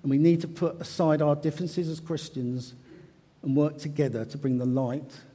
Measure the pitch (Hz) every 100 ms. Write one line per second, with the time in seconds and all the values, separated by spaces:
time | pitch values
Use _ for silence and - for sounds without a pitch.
0 | 139 139 165 165 165 - 170 - - -
1 | 160 151 147 147 160 151 180 - 165 160
2 | - 156 - 135 123 127 120 - - -
3 | - - _ _ 139 135 151 151 151 147
4 | 135 110 113 123 139 123 123 127 127 139
5 | 143 - -